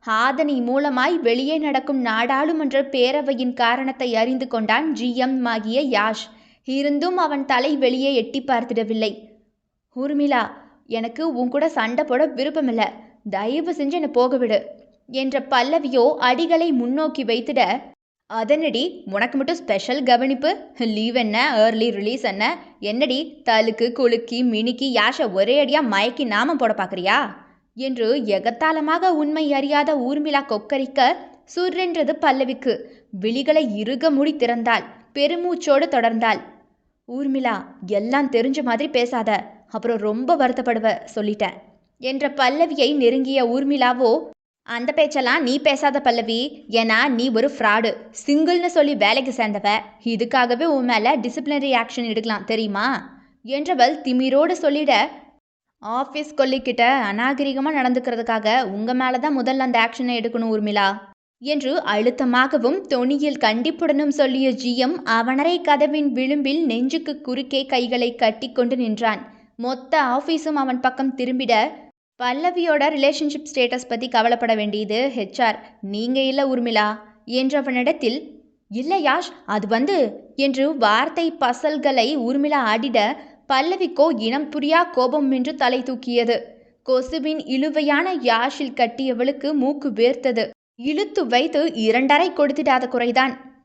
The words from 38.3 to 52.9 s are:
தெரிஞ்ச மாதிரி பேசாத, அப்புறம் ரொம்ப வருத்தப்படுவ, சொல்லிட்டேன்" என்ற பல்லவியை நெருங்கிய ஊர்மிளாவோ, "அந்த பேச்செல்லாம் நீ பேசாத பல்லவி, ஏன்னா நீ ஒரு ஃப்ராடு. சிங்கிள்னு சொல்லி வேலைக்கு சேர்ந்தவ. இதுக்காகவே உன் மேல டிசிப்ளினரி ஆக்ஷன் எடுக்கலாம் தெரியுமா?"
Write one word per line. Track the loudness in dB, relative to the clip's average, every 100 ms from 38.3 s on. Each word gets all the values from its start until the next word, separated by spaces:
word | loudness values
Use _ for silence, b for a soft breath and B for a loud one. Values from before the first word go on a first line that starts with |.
தெரிஞ்ச | 2 2 0
மாதிரி | -2 -2 0
பேசாத, | 0 0 -2 0 -2 -4 -18 _
அப்புறம் | -6 -2 -2
ரொம்ப | -2 -2 0 2
வருத்தப்படுவ, | 2 0 -2 0 0 -2 -6 -6
சொல்லிட்டேன்" | -4 -2 -4 -4 -20 _ _ _
என்ற | -6 -2 -4
பல்லவியை | 2 0 2 0 2 2 4
நெருங்கிய | 4 2 0 2 2
ஊர்மிளாவோ, | 0 0 2 2 4 2 2 -2 -18 _ _ -10
"அந்த | -6 -2
பேச்செல்லாம் | 2 2 2 2 2
நீ | 2 2
பேசாத | 2 2 0 2
பல்லவி, | 0 0 0 -2 -4 -8 -2
ஏன்னா | 0 2 2 2
நீ | 2 0
ஒரு | 2 0 2
ஃப்ராடு. | 2 2 2 -4 -10 -12 0
சிங்கிள்னு | 2 4 2 2
சொல்லி | 2 2 4
வேலைக்கு | 2 2 0 -2
சேர்ந்தவ. | -2 -2 0 -2 -4 -8
இதுக்காகவே | -4 -2 0 2 2 2
உன் | 2 0 2
மேல | 2 2 0
டிசிப்ளினரி | -2 -6 -4 -2 0 0
ஆக்ஷன் | -2 -6 -4
எடுக்கலாம் | -4 -2 -6 -4
தெரியுமா?" | -4 -2 -2 -2